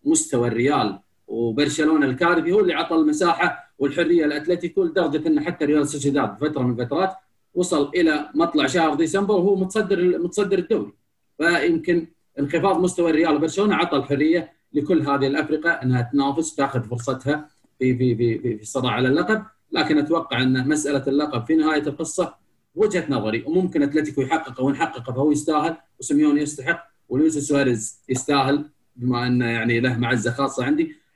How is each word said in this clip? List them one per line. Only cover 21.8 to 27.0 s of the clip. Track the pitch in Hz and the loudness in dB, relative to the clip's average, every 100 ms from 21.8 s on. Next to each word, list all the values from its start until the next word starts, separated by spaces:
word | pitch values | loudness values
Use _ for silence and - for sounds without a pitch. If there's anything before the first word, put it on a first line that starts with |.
القصة | 139 135 156 - 175 - _ _ _ | -2 -6 -6 -4 -4 -6 _ _ _
وجهة | 165 208 180 - | -2 0 0 -2
نظري، | 123 110 113 131 | -2 -2 -4 0
وممكن | 175 180 156 | 0 0 0
أتلتيكو | 143 151 147 139 | 0 0 -2 -2
يحققه، | 127 165 127 120 | -2 -2 -4 -4
وإن | 135 135 | -2 0
حققه | 160 123 123 | -4 -6 -8
فهو | 123 151 | 0 2
يستاهل | 147 - 151 160 160 _ - | 2 0 0 -2 -6 _ -12
وسيميوني | 123 147 151 147 | -2 2 4 2
يستحق | 147 - 135 165 - _ | 0 -6 -4 -4 -6 _